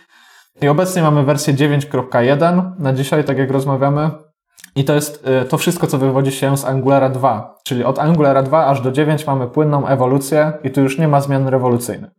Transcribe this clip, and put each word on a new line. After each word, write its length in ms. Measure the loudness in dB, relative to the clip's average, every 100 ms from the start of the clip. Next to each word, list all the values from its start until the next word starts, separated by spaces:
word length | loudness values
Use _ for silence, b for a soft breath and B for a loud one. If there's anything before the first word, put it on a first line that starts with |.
| B B B B B -2
I 60 | 0
obecnie 340 | 2 0 0
mamy 220 | 2 2
wersję 300 | 2 0 0
dziewięć 320 | 0 2 0 -2
kropka 360 | -4 -2 0
jeden 500 | 2 2 2 2 -2 -4
na 140 | -2
dzisiaj, 320 | -2 -2 -2
tak 140 | 0 -2
jak 120 | 0
rozmawiamy. 600 | 0 -2 0 0 0 -2 -6 -14 _ _ B B -4
I 80 |
to 100 | 0
jest, 280 | 0 0 -8 -2
e, 180 | 0
to 140 | 0 -2
wszystko, 280 | -2 -2 -2
co 120 | 0
wywodzi 340 | 0 2 0
się 240 | 0 -2 -2
z 80 |
Angulara 440 | -2 -2 2 2 2
dwa. 460 | 0 -2 -2 -8 -14
Czyli 200 | -6 -2
od 140 | -2 0
Angulara 440 | 0 2 4 2
dwa 240 | 2 2 2
aż 140 | 0
do 120 | 0
dziewięć 340 | 0 0 0 -2
mamy 200 | -4 -2
płynną 400 | 0 0 0 0
ewolucję 640 | 0 2 0 0 0 0 -2
i 60 | -4
tu 100 | 0
już 180 | 0 2
nie 100 | 2
ma 120 | 2
zmian 280 | 0 -2 0
rewolucyjnych. 600 | 0 2 0 -2 -10 -12